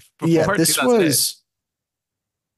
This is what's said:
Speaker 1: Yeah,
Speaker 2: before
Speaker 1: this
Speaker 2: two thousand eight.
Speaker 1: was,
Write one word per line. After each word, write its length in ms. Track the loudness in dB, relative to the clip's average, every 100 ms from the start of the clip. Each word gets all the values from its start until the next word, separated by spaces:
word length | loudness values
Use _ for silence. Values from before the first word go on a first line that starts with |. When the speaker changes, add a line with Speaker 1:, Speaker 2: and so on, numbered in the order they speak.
| -20 -6
Speaker 1:
Yeah, 200 | 0 0
Speaker 2:
before 160 | 0 0
Speaker 1:
this 160 | -2
Speaker 2:
two 60 | 0
thousand 180 | 0 2
eight. 40 | 2
Speaker 1:
was, 360 | 0 -4 -8 _ _ _ _ _ _ _ _ _ _ _